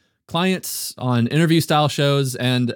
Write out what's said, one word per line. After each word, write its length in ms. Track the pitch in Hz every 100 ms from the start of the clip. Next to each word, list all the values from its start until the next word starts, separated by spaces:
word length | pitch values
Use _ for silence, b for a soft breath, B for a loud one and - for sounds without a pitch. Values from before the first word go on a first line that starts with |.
| _ _ _
clients 680 | 170 185 185 - - - -
on 300 | 127 120 117
interview 340 | 147 165 165
style 280 | - 156 151
shows 460 | - 143 139 135
and 400 | 120 127 123 120